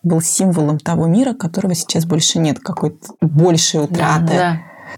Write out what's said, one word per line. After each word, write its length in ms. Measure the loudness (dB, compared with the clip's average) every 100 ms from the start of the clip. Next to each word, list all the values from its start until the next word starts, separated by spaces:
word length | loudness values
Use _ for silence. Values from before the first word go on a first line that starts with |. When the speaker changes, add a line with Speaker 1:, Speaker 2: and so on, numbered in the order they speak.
Speaker 1:
был 180 | 0 0
символом 580 | 0 0 0 2 0 0
того 280 | -2 0 2
мира, 260 | 2 2
которого 420 | -2 -4 -2 -2 -4
сейчас 300 | -2 -2 0
больше 340 | 0 0 0
нет, 200 | 0 -2
какой-то 540 | -6 -4 -4 -6 -16 -4
большей 580 | 0 4 4 4 2 0
Speaker 2:
Да, 60 | -2
Speaker 1:
утраты. 480 | 0 0 2 2
Speaker 2:
да. 240 | 2 0 -2 -8 -20 -20